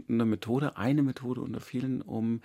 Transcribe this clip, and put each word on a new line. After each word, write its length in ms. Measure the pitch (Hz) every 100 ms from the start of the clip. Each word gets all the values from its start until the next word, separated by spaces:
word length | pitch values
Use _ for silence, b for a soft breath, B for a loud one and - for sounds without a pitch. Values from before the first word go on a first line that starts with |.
| -
eine 160 | 117
Methode, 520 | 113 104 - 123 143 -
eine 260 | 104 147
Methode 380 | 139 127 123 123
unter 200 | 123 -
vielen, 420 | - 127 131 127
um 380 | - 113 113 117